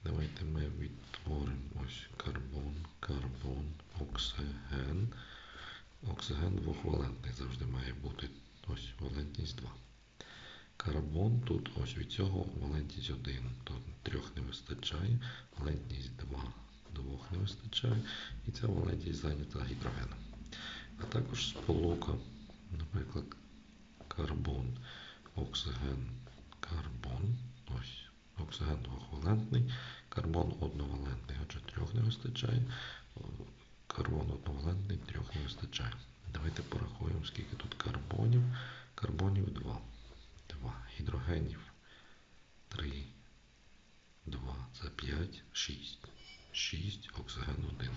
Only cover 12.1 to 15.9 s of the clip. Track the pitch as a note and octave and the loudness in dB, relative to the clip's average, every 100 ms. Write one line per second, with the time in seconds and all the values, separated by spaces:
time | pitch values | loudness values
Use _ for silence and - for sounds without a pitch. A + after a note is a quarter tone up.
12.1 | - G2 F#2+ - D2+ C#2+ D2+ D2+ - - | 2 4 4 2 0 2 2 0 -2 -2
13.1 | C2 B1 C2 B1 B1 - B1 - - - | -2 0 -2 -2 -4 -4 -4 -6 -4 -2
14.1 | D2 - - C#2 - - - - D#2+ G2 | 0 -2 -4 -2 -4 -4 -2 -2 2 4
15.1 | A#2+ B2 - - - D2 D2+ - | 4 2 -6 -10 -2 2 2 0